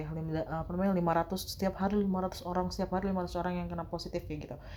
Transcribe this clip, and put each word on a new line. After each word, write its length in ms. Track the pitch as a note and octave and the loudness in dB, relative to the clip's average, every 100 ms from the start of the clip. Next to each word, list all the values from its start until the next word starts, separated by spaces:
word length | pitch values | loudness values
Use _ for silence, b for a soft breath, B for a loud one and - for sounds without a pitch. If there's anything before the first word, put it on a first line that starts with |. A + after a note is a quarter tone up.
| D#3 | -4
ya, 40 | |
lim-, 320 | D#3+ D#3+ D#3 - | -4 -2 -2 -2
apa 240 | D#3+ D#3 | -2 -2
namanya, 240 | F3 G3 | 2 4
lima 240 | F3+ E3+ E3 | 4 6 4
ratus, 320 | E3+ F#3+ - | 4 -2 -4
setiap 320 | - F#3+ F#3 | 0 0 2
hari 160 | G3 G#3 | 2 4
lima 240 | G3 F#3 | 4 2
ratus 240 | F#3 - F3 | 0 -2 -2
orang, 240 | F3+ F3+ | 0 0
setiap 240 | - F#3 | 0 0
hari 160 | F#3 G3 | 0 2
lima 160 | F#3 F3 | 0 0
ratus 120 | F3 | 0
orang 160 | F3+ F3+ | 0 0
yang 120 | F3 | -2
kena 200 | E3+ E3 | -4 -4
positif 360 | E3+ E3+ F3 - | -6 -4 -4 -4
kayak 240 | D3+ - | -6 -6
gitu. 80 | C3+ B | -10 B